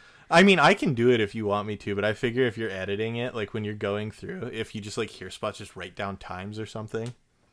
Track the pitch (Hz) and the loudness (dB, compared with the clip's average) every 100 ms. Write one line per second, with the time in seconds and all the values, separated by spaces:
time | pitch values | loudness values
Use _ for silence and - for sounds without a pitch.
0 | - - - 165 196 185 147 196 196 117 | -20 -20 2 6 8 8 8 6 2 2
1 | 120 120 104 113 104 101 104 104 - 101 | 6 6 4 -2 0 0 -2 -6 -4 -2
2 | 104 107 120 117 127 107 113 95 95 101 | 0 0 0 2 0 0 -4 -4 -4 -2
3 | 113 117 123 120 104 110 107 107 104 101 | -2 -4 -6 -6 -6 -6 -6 -4 -2 -2
4 | 107 - - 185 120 110 110 110 104 110 | -4 -10 -12 -10 -8 -8 -8 -8 -8 -6
5 | 110 - 92 - 110 98 101 - 90 87 | -6 -8 -14 -8 -8 -8 -12 -14 -12 -8
6 | 101 98 - 90 98 104 110 113 107 113 | -8 -8 -10 -10 -10 -10 -10 -10 -8 -8
7 | 113 123 _ _ _ | -8 -10 _ _ _